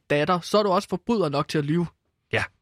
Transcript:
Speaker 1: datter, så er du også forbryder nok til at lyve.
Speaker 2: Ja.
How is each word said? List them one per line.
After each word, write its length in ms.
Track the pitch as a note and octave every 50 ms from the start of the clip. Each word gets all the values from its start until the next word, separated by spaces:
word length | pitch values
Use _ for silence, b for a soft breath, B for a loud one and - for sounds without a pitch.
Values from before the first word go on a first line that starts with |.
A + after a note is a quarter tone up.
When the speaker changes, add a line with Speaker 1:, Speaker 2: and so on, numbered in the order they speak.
| _ -
Speaker 1:
datter, 300 | D3+ D3 D3+ E3 F#3 E3+
så 180 | - - - G#3
er 40 | G#3
du 60 | G3+
også 200 | F3 G3 - -
forbryder 400 | - F3+ _ - A#3+ G#3+ F3 D3+
nok 180 | C#3 C#3 D3+
til 100 | - -
at 80 | D#3+ C#3+
lyve. 220 | C#3+ D#3 F3 F3 D#3 - _ _ _ _ _ _ _ -
Speaker 2:
Ja. 100 | G#2+ G2 - _ _